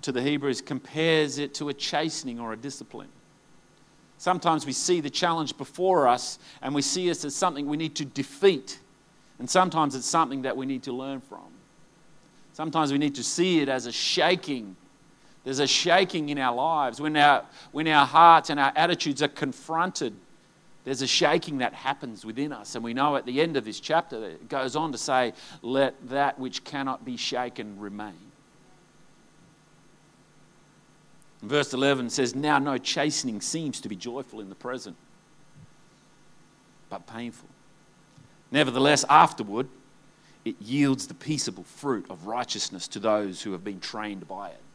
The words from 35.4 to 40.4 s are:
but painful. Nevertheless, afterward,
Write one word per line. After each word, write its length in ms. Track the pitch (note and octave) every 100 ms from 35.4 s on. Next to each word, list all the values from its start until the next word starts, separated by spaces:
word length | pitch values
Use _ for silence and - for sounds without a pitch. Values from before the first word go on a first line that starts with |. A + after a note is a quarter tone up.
| - - - - - _ _ - - - - _ _ - -
but 180 | G2 -
painful. 420 | A2+ A#2+ - - - - - _ _ _ - - - _
Nevertheless, 540 | C#3 C#3 B2 C#3+ C#3+ -
afterward, 600 | D3+ E3 - G#2 G#2+ C3+ - - - - _ - -